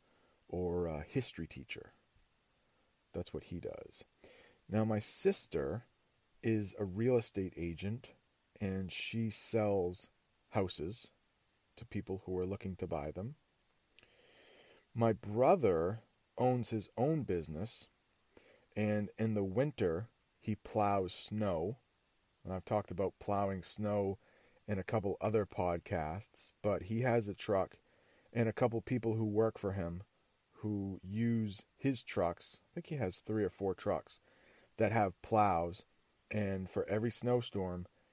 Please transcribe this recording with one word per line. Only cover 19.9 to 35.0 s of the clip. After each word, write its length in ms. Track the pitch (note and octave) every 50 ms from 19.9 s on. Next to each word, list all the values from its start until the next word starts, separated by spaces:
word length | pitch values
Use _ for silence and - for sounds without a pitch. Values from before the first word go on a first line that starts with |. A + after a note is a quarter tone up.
| D#2+ F2+ A#2 - _ _ _ _ _ _
he 160 | - A2+ G#2
plows 580 | - - - - G#2+ G2+ G2+ G2+ G2 F#2 F2+
snow. 680 | - - - - G#2+ G#2+ G#2+ G2 F2 D#2+ E2 G2+ C3+ - _ _ _ _ _ _ _ _ _ _ _ _ -
And 100 | F2+ F#2+
I've 100 | F#2 -
talked 260 | - A2+ G#2 G2+ -
about 280 | F#2 E2+ G2 F2+ - _
plowing 440 | - G#2 G2+ G2 G2+ G2 G2 F#2
snow 560 | - - - - G#2+ G#2 G#2 G#2 G2+ G2 G2 - _ _ _ _ _ _ _ _ _ -
in 100 | G#2 F#2+
a 60 | F2+
couple 320 | - A#2 A2 F#2 G2+ E2+ -
other 260 | - G#2+ G#2+ A2 G2
podcasts, 1040 | - - - F2+ F2+ E2+ F2 - - G2 E2 D#2 D#2 E2 G#2 - - - - - - - _
but 200 | - G#2+ F#2+ D#2+
he 180 | E2+ F#2+ A2 A2+
has 260 | B2 B2+ A#2 A#2+ G#2
a 80 | G2+ F2+
truck 440 | - - - G2+ F#2+ F2 - - - _ _ _ _ _ _ _ _ _ _
and 160 | - A#2+ A2+ A2
a 40 |
couple 280 | - - C3 A2+ A2+ A2+
people 340 | - - B2+ A#2+ - A2+ G#2+
who 100 | A2 A2
work 340 | G#2+ G#2 G#2+ A2+ A2+ - -
for 140 | - G#2
him 300 | G2 G2 E2+ E2+ E2+ F#2 G2 - _ _ _ _ _ _ _ _ _ -
who 400 | - G#2+ G#2 G2+ G2 G2 F#2+ -
use 600 | - F#2 G2+ A2 A#2 A#2 A#2 A2+ A2 G#2 F#2+ - - _ _
his 260 | _ - C#3 C3+ -
trucks. 580 | - - - G#2 F2 F2 E2+ - - - - -
I 120 | _ _ _
think 120 | F3 -
he 100 | - D#3
has 220 | C#3 A2 F#2 - -
three 260 | - - A2 A2 G2+
or 60 | F#2+
four 240 | - - G2 F#2+ F2+
trucks 460 | - - G#2 F2+ D2+ - - - - _ _ _ _ - - - - - _ _
that 160 | - A2+ G#2
have 280 | A2 A2+